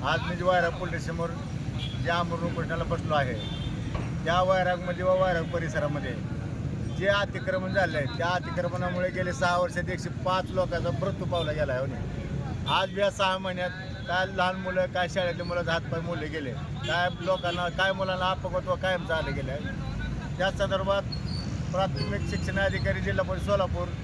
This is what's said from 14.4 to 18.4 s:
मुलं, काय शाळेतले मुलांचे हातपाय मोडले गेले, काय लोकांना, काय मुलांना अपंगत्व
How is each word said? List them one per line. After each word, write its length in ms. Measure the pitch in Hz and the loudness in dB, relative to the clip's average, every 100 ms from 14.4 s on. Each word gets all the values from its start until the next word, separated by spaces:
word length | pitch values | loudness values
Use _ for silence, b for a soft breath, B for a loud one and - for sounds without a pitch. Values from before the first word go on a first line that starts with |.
| 180 185 | 2 2
मुलं, 300 | 185 185 180 | -2 0 0
काय 220 | 180 175 | 0 0
शाळेतले 340 | 190 175 165 | 0 0 -2
मुलांचे 280 | 170 175 170 | -2 -2 0
हातपाय 300 | 165 160 165 | 0 0 -4
मोडले 280 | 165 170 151 | -2 -4 -4
गेले, 240 | 156 139 113 - - - | -4 -4 -6 -6 -6 0
काय 220 | 165 180 175 | 2 0 0
लोकांना, 480 | 175 185 175 175 175 | 0 0 0 0 -2
काय 240 | 160 190 | 2 2
मुलांना 380 | 190 190 185 185 | 2 0 2 0
अपंगत्व 440 | 190 | 0